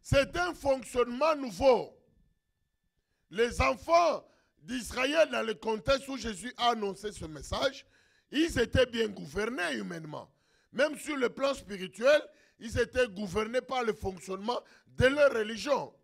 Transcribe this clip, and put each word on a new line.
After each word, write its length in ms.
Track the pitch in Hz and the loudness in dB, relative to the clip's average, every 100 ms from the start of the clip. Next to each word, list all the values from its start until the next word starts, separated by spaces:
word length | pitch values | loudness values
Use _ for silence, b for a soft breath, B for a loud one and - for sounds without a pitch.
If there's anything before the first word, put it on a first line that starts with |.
C'est 360 | - 277 269 339 | 4 2 2 0
un 160 | 359 | -2
fonctionnement 800 | 320 277 262 220 254 240 247 302 302 | -2 0 -2 -2 -2 -2 2 2 2
nouveau. 640 | 269 180 269 226 151 - _ _ _ _ _ _ _ _ _ _ _ _ _ | -4 2 4 4 2 -12 _ _ _ _ _ _ _ _ _ _ _ _ _
Les 280 | - 233 180 | -2 -2 2
enfants 640 | 262 269 - 339 339 214 - b b b | 0 0 4 4 4 0 -6 b b b
d'Israël, 680 | 151 254 208 226 262 311 302 | -10 -8 -6 -2 0 2 2
dans 140 | 240 220 | 2 -4
le 100 | 214 | -4
contexte 520 | 220 220 - 269 269 | -4 -4 0 0 0
où 100 | 269 | -8
Jésus 360 | 220 190 220 - | -8 -8 -12 0
a 120 | 240 | 0
annoncé 400 | 233 202 185 208 | 2 -2 -6 -10
ce 140 | - 160 | -10 -12
message, 600 | 147 - 202 277 262 - b b b b | -12 -8 -2 -2 -4 -20 b b b b
ils 280 | 269 330 - | -2 0 0
étaient 260 | 233 247 247 | 2 4 2
bien 220 | 233 220 | 2 -2
gouvernés 680 | 185 170 160 220 262 349 | -4 -10 -4 -4 -2 -4
humainement. 580 | 254 196 170 156 143 98 _ _ _ _ | -4 -6 -10 -10 -12 -14 _ _ _ _
Même 260 | 196 294 285 | 0 0 0
sur 200 | - 294 | -6 -2
le 120 | 240 | -2
plan 240 | - 277 | 0 -2
spirituel, 680 | 269 185 196 185 185 247 302 302 b b b | -2 -8 -10 -10 0 4 4 2 b b b
ils 200 | 226 240 | -8 -2
étaient 280 | 233 254 247 | -2 0 0
gouvernés 540 | 185 208 185 214 247 | 0 -4 -2 -2 -4
par 220 | 247 254 | -2 -4
le 100 | 233 | -2
fonctionnement 680 | 214 196 185 - 190 208 247 b b b | -2 -6 -8 -10 -8 -4 -4 b b b
de 200 | - 247 | 4 4
leur 260 | 285 285 | 6 4
religion. 600 | 226 214 226 214 254 139 _ | 4 -2 -4 0 0 -2 _